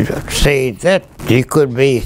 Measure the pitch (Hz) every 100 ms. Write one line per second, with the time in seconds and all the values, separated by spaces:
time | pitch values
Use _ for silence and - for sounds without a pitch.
0 | - - - - 147 143 131 101 170 190
1 | - - - 117 127 156 139 120 139 120